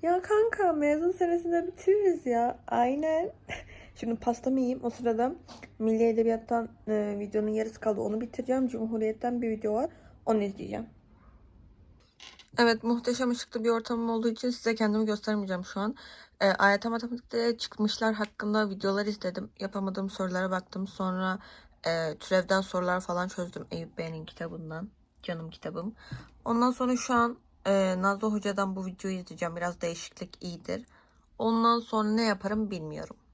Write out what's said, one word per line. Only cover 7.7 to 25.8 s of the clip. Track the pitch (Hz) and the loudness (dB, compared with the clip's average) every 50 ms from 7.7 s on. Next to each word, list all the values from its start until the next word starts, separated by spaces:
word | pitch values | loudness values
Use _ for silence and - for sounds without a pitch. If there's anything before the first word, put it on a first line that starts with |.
| 220 - | -6 -4
kaldı. | - 226 208 196 | 0 0 0 0
Onu | 226 208 208 220 | 0 -2 -2 -2
bitireceğim. | 240 233 - - 247 247 254 262 262 247 | -4 -6 -6 -8 -2 0 0 2 2 0
Cumhuriyet'ten | 254 226 226 220 226 220 220 220 220 220 - 240 247 240 240 | -2 -4 -4 -4 -2 0 0 0 -2 -2 -4 -2 -2 -2 -2
bir | 226 | -2
video | 220 214 220 214 208 | -4 -2 -2 -2 0
var. | 220 269 330 - - - - - - - | 0 0 -2 -4 -10 -20 -20 -20 -10 -2
Onu | - 226 214 208 | 2 2 2 2
izleyeceğim. | 202 196 - 175 196 208 214 226 - - - - - - - - - - - - - - - - - - - - - - - _ _ _ _ - - - _ - _ - - | 0 -4 -6 -10 -8 -6 -8 -8 -10 -14 -20 -20 -20 -20 -20 -20 -20 -20 -20 -20 -20 -20 -20 -20 -20 -20 -20 -20 -20 -20 -20 _ _ _ _ -20 -20 -20 _ -20 _ 2 4
Evet, | 240 233 226 226 - | 6 6 6 4 2
muhteşem | 226 240 240 240 - 247 240 262 247 | 0 0 0 2 -2 0 0 2 0
ışıklı | 240 240 - _ - 240 220 | 0 -2 -4 _ -6 -2 2
bir | 233 | 2
ortamım | 233 226 226 - 240 233 233 233 | 2 2 0 -2 -2 -2 0 0
olduğu | 233 226 220 240 | 0 2 0 0
için | 226 - - 247 | -2 0 -2 -2
size | 247 - - - 226 | -2 0 0 -2 0
kendimi | 220 226 214 208 214 220 | 2 2 2 4 2 2
göstermeyeceğim | 214 208 208 - - 214 208 202 190 190 180 180 | 0 0 -2 0 -2 -2 0 0 -2 -4 -4 -6
şu | - - 196 | -6 -6 -4
an. | 196 214 269 - - - - - - - _ _ | -4 -4 -4 -6 -12 -20 -20 -20 -20 -20 _ _
E, | - 196 | 2 2
A | 190 - - 202 | 4 6 6 6
Y | 202 202 | 6 4
T | 202 233 | 2 -2
Matematik'te | 226 233 233 240 247 240 - - - 233 233 240 233 | -2 -2 -4 -6 -8 -8 -10 -6 -4 0 0 0 0
çıkmışlar | 233 - - - - 214 214 - - 226 220 220 | -2 -4 -12 -4 0 0 0 0 2 0 0 2
hakkında | 214 214 202 _ _ - 208 208 214 214 202 | 0 -2 -6 _ _ -4 0 0 0 0 0
videolar | 196 190 202 196 196 202 208 | -2 -2 -2 0 0 0 0
izledim. | 208 208 208 - 185 180 - 190 214 _ _ | -2 -4 -4 -6 -6 -6 -6 -10 -10 _ _
Yapamadığım | 196 196 - 196 196 190 190 202 196 196 | -8 -6 -4 -4 -4 -2 -2 -2 -4 -6
sorulara | - - 190 185 180 180 185 190 | -4 -4 -4 -2 0 -2 -2 0
baktım. | 185 185 185 _ - 190 190 | -2 -2 -4 _ -8 -6 -6
Sonra, | 196 - - 190 185 185 185 185 185 185 190 - - - - - - _ _ - | -6 -4 -4 -2 -2 0 0 -2 -2 -2 -4 -6 -14 -20 -20 -20 -20 _ _ -4
e, | 170 165 165 165 160 156 - | -2 0 0 0 -2 -4 -6
türevden | - - 190 185 180 185 196 190 | -4 2 2 2 4 4 2 2
sorular | 190 190 - 185 180 180 180 185 | 2 0 -2 -2 0 2 0 0
falan | 185 - 180 175 180 185 | -2 -2 -2 -2 -2 -4
çözdüm | - - 180 175 - - 147 - | -4 -6 -8 -6 -6 -12 -12 -8
Eyüp | - 170 165 160 - - | -8 -8 -8 -10 -8 -8
Bey'in | 165 165 160 160 156 | -8 -8 -8 -10 -12
kitabından. | 156 - - 170 165 170 160 160 156 156 160 185 214 _ _ _ _ _ _ - | -14 -10 -10 -10 -8 -8 -10 -10 -10 -8 -10 -10 -10 _ _ _ _ _ _ -8
Canım | - 175 165 160 160 | -8 -6 -6 -8 -12
kitabım. | - - - - 165 165 | -14 -10 -10 -8 -8 -6